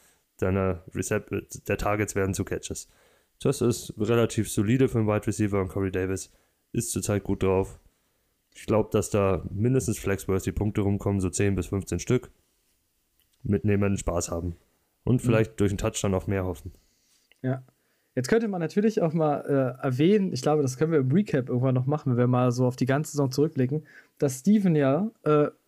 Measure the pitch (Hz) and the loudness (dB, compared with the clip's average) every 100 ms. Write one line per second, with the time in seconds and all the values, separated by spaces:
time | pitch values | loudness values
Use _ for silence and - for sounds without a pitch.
0 | _ _ _ _ 98 98 95 87 - 95 | _ _ _ _ 0 2 0 -2 -8 -8
1 | 95 107 - 98 - - - 101 107 104 | -4 -4 -4 -8 -8 -16 -6 -2 -2 0
2 | 104 101 95 95 98 85 - - - _ | -2 0 -2 -2 -4 -4 -6 -12 -12 _
3 | _ _ _ _ 131 135 120 120 - - | _ _ _ _ -2 2 0 0 -6 -6
4 | 107 117 113 - 101 - 101 123 131 117 | 0 2 2 0 -2 0 2 4 2 2
5 | 107 104 107 101 107 98 92 101 98 92 | 0 0 -2 -2 0 0 -2 -2 -2 -2
6 | 92 95 - _ _ _ _ 127 - 107 | -4 -4 -8 _ _ _ _ -6 -4 -4
7 | - 104 - 98 95 95 98 - _ _ | -2 -2 -2 0 2 2 0 -8 _ _
8 | _ _ _ _ _ - - 107 107 110 | _ _ _ _ _ -18 -2 0 2 -2
9 | - 107 98 90 92 98 117 131 - 104 | 0 0 2 0 -4 -2 0 0 0 -4
10 | - 98 - 95 98 - 104 104 101 101 | -2 -4 -2 -2 -2 -2 -2 0 0 0
11 | 104 98 92 - 101 95 87 101 90 87 | 0 0 -2 0 0 0 -2 -4 -4 -6
12 | - 127 - _ _ _ _ _ _ _ | 0 -2 -2 _ _ _ _ _ _ _
13 | _ _ _ _ - 101 107 101 101 98 | _ _ _ _ -2 0 2 2 2 0
14 | - 87 - 85 87 85 _ _ _ _ | -2 -4 -4 -4 -6 -8 _ _ _ _
15 | - 123 123 113 110 - 101 98 110 - | -2 0 2 2 0 0 0 0 -4 -2
16 | 104 95 - 98 92 87 87 - _ _ | -2 -2 -2 -2 -2 -6 -12 -18 _ _
17 | _ _ _ _ 131 127 - _ _ _ | _ _ _ _ -6 -6 -8 _ _ _
18 | _ - 127 226 220 185 160 202 220 220 | _ -6 0 0 0 -4 -2 0 0 2
19 | 170 160 156 143 - 139 131 127 139 123 | 0 2 0 0 0 0 0 -2 -4 2
20 | 165 208 190 - - 151 135 - 160 160 | 4 4 2 -2 0 2 0 0 2 2
21 | 131 160 208 143 127 123 131 127 127 151 | 2 2 2 -2 0 0 2 0 0 -2
22 | 139 120 123 123 127 120 127 127 131 135 | 0 2 4 4 2 2 0 0 0 0
23 | 156 143 135 135 156 139 123 151 - - | -2 -2 -2 2 0 0 -2 -2 -6 -20
24 | _ _ 143 127 - 214 190 156 135 143 | _ _ -2 0 2 4 4 4 4 2
25 | 214 - 151 151 147 - | -2 -4 2 4 2 -2